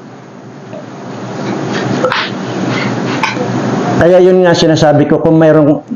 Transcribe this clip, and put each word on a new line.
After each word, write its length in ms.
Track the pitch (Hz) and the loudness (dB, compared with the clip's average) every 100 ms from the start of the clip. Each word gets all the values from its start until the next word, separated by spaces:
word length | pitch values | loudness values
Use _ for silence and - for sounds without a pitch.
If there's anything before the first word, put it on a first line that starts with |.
| - - - - - - - - - - - - - - - - - - - 131 - - - - - - - 139 - - - - - - - - - - - - | -20 -20 -20 -20 -18 -18 -16 -16 -16 -16 -14 -12 -12 -8 -6 -6 -4 -4 -2 -2 -2 -2 -4 -8 -8 -6 -4 -4 -4 -4 -4 -4 -4 -4 -4 -4 -4 -4 -2 0
Kaya 180 | 170 185 | 4 6
yun 220 | 185 185 180 | 6 4 4
nga 100 | 170 | 2
sinasabi 560 | 165 156 156 143 143 | 2 4 4 4 2
ko, 80 | 156 | 2
kung 160 | 170 160 | 2 4
mayroong, 420 | 160 156 147 147 - | 6 4 4 0 -2